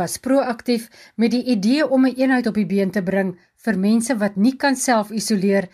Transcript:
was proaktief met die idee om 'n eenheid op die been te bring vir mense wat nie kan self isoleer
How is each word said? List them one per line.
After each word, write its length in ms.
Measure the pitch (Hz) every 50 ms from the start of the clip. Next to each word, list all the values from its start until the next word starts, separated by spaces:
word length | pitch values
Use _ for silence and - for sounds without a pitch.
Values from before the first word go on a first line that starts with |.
was 180 | 180 165 - -
proaktief 680 | - 247 262 277 269 254 233 233 - - 240 233 233 - - - - - _
met 160 | - 220 233
die 140 | 220 247 240
idee 420 | 254 247 202 180 214 262 302 311
om 200 | 262 262 262 262
'n 100 | 262 254
eenheid 300 | 254 262 262 269 247 233
op 80 | 226 196
die 120 | 214 208
been 240 | 160 196 196 196 190
te 120 | 175 208 185
bring 340 | 180 190 196 190 190 180 - _ _ _ _ -
vir 120 | 233 214 185
mense 380 | 190 208 220 233 226 - 277 214
wat 180 | 208 202 202
nie 200 | 190 202 254 262
kan 200 | - - 285 262
self 340 | 262 - - 247 220 202 208
isoleer 580 | 220 220 - - 220 196 175 202 196 196 185 185